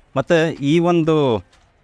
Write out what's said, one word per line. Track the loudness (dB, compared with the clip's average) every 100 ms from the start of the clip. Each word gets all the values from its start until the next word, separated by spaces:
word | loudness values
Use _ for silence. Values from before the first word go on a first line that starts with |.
| _ -8
ಮತ್ತು | 0 0 0
ಈ | -2 -2 0
ಒಂದು | 2 0 0 0 0 -2 -6 _ _ _